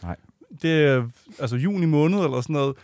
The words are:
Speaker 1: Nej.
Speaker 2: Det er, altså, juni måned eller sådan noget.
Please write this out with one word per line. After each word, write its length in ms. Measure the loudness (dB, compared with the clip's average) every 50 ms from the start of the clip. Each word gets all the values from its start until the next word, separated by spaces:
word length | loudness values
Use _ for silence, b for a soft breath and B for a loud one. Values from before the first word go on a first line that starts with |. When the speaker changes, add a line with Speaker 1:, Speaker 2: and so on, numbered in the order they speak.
| -10
Speaker 1:
Nej. 140 | -10 -10 -10 _ _ _ _ -20 _ -14 -6 -2
Speaker 2:
Det 220 | 0 2 4 4
er, 160 | 4 4 2 0 -4 -8 -16 _ -20 -10 -8
altså, 180 | -6 -4 -4
juni 300 | -2 -2 -2 0 0 0
måned 320 | 2 2 4 2 2 2 0 0
eller 160 | 0 -2 -4
sådan 140 | -4 -4 -2
noget. 200 | -2 -2 -2 -4 -6